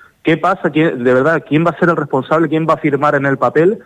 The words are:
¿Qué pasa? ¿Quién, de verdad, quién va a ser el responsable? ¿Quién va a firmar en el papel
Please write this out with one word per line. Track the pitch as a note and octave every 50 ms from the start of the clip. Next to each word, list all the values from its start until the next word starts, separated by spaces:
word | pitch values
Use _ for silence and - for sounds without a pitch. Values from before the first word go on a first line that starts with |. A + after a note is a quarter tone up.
| - _ _ _ -
¿Qué | D#3 D#3+
pasa? | D#3 - F3+ F#3+ F#3 - E3
¿Quién, | C#3+ D#3 E3 D#3+ - B2 A#2+
de | B2+ B2+
verdad, | B2+ C3+ D#3+ E3 D3+ -
quién | - C#3+ D#3 E3+
va | E3+
a | D#3+ -
ser | F3+ E3+
el | E3
responsable? | D#3+ D3 - D3 C3 B2+ - D#3 E3 E3+
¿Quién | C#3 D#3+ D#3 E3 D#3+
va | D#3
a |
firmar | - - D3 C#3 C3+ D3 D3 D3
en | C#3 C#3
el | C#3 C3+
papel | - C3 A#2 A2+ D3+ E3 F#3+ A3+ A#3 -